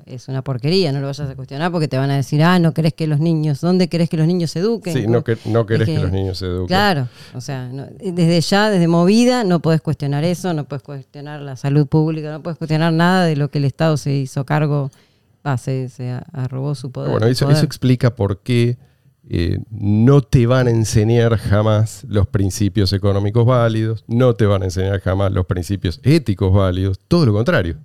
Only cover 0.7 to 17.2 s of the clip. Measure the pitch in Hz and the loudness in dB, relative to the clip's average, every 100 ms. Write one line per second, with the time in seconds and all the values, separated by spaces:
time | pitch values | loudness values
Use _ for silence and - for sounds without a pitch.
0.7 | 190 165 139 139 139 143 131 131 139 175 | 2 0 -2 -6 -6 -8 -10 -12 -6 -4
1.7 | 170 147 131 139 139 127 147 165 180 165 | -2 -2 -2 0 -2 0 2 4 4 2
2.7 | - 156 - 156 147 165 160 151 139 170 | 0 -2 -2 -2 0 0 0 0 -2 0
3.7 | 185 175 165 170 160 156 180 165 160 202 | 0 0 0 -2 0 0 -2 -4 -4 -4
4.7 | 226 175 127 107 117 110 110 110 110 104 | -4 -4 -4 0 0 0 -4 0 -2 0
5.7 | 110 110 156 92 95 98 90 92 90 90 | 0 0 0 -2 -2 -4 -4 -6 -4 -2
6.7 | 185 208 156 123 - - 123 120 131 127 | 0 2 0 -4 -10 -16 -14 -10 -10 -10
7.7 | 135 - - 196 175 165 170 - 190 214 | -12 -14 -12 -8 0 2 2 2 2 2
8.7 | 196 170 170 175 220 240 247 202 175 156 | 2 2 4 4 4 4 2 0 0 2
9.7 | 160 - 143 139 143 170 170 185 160 - | 0 -2 -4 -2 -2 -2 -4 -4 -6 -6
10.7 | 135 - 139 - 147 143 147 143 127 139 | -12 -12 -18 -18 -18 -16 -14 -14 -6 0
11.7 | 143 143 160 156 156 151 151 175 160 160 | 2 2 2 0 -2 -8 -10 -10 -10 -2
12.7 | 156 165 160 175 185 170 147 147 147 139 | 0 2 2 2 2 2 0 -2 0 -2
13.7 | - 160 151 147 139 131 143 135 151 151 | 0 0 0 -2 -4 -4 -6 -4 -2 0
14.7 | 147 139 - _ _ _ _ - 127 - | -2 -4 -10 _ _ _ _ -6 -4 -4
15.7 | 131 127 - 123 123 - - 127 131 139 | -6 -6 -10 -10 -8 -10 -8 -8 -6 -6
16.7 | 143 113 131 143 113 | -6 -8 -8 -4 0